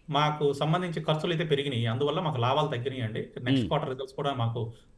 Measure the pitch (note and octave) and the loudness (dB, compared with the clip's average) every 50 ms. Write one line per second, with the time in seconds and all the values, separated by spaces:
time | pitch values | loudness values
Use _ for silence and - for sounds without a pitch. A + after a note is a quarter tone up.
0 | _ - C#3+ C#3+ D3+ D3+ D3+ - D3+ C#3+ C3+ - D3+ D#3 E3 F3+ F3+ F3 D#3+ F#3 | _ -2 2 2 4 2 2 2 2 0 2 2 2 2 2 2 0 -2 -4 -4
1 | D#3 - D#3 D#3 - F3 E3+ D#3+ E3+ D#3 D3 C#3 C#3+ C#3+ B2+ A2+ A#2+ A2+ A#2 B2+ | 0 0 0 0 0 0 0 0 0 0 0 0 0 0 -2 0 0 0 0 0
2 | C#3+ D3 D3+ F3+ F3+ D3+ - A#2+ A#2+ B2+ C#3 D3+ D3 C3 B2+ A#2+ B2 C3+ C3 B2+ | 0 0 0 0 0 -2 0 0 2 2 2 2 2 0 0 -2 -4 -4 -4 -4
3 | A2+ G#2+ A2 F#3 A3 - - - B2 B2+ C3+ C3 A2 - D#3+ C#3+ - C3 C3 B2+ | -4 -4 -4 -6 -8 -8 -10 -4 0 2 4 4 4 2 0 0 0 -2 -6 -6
4 | C3+ - - - C#3+ C#3+ C3+ A#2+ A2+ A2+ A#2 A#2+ A2+ A#2 - - - _ - | -8 -10 -6 -4 -2 -2 0 0 0 0 0 -2 -4 -6 -8 -12 -20 _ -8